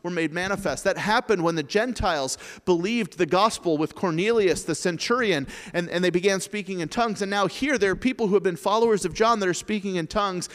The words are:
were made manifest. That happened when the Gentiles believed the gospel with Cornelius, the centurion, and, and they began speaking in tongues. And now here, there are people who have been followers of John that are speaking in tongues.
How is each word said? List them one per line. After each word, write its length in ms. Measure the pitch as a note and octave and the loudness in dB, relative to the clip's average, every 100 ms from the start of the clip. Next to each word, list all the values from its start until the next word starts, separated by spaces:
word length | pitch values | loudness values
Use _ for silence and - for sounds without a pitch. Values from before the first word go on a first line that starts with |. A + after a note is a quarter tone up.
were 80 | F3 | -6
made 240 | F3 D#3+ | -2 -2
manifest. 500 | E3+ F#3+ G3+ E3 C3+ D4 | -2 -4 -2 -2 0 0
That 120 | E3 | 0
happened 460 | F#3+ A3+ B3 G3 | 2 0 2 2
when 100 | E3 | 2
the 80 | E3 | 0
Gentiles 760 | C#3+ G#3 B3 A3+ G#3 D#3 C3+ - - - - | 0 0 0 -2 -2 0 -2 -6 -10 -8 0
believed 540 | E3+ F#3+ A#3 F#3+ - | 2 2 0 -2 -2
the 80 | E3+ | 2
gospel 500 | F3+ G#3+ - F3 D3+ | 4 2 2 0 0
with 160 | D#3 | 0
Cornelius, 720 | - F#3 D#3+ G#3 A#3 F#3 D3+ | -2 -2 0 2 4 4 2
the 100 | - | -2
centurion, 720 | D#3 F3+ E3 - B3 A3+ D#3 C3+ - - | -2 -2 -2 0 0 2 0 -2 -12 -6
and, 160 | E3+ E3+ | -4 -2
and 160 | F3 | 0
they 60 | F3+ | 2
began 300 | F3 G3 F#3+ | 2 2 0
speaking 400 | - G#3 F#3 F#3 | -2 -6 -6 -6
in 100 | D#3 | -4
tongues. 320 | - A#3 G3 | -2 -2 -2
And 80 | G3 | -2
now 160 | G3+ F#3+ | 0 0
here, 320 | - C4+ B3 | 0 -2 2
there 140 | G3 | 2
are 40 | F3+ | 2
people 300 | B3+ B3+ G#3+ | -2 0 2
who 80 | |
have 80 | G3 | 2
been 140 | F3+ E3+ | 2 -2
followers 500 | G3+ G#3+ A#3 G#3 F3 | 0 4 4 2 0
of 80 | |
John 260 | D#3 A3 A3+ | 2 2 4
that 100 | F#3+ | 2
are 40 | |
speaking 440 | E3+ - G#3+ G3 F#3 | -2 -2 -4 -2 -4
in 100 | D#3+ | -2
tongues. 420 | G#3+ G3+ F3+ - | -2 -2 -2 -8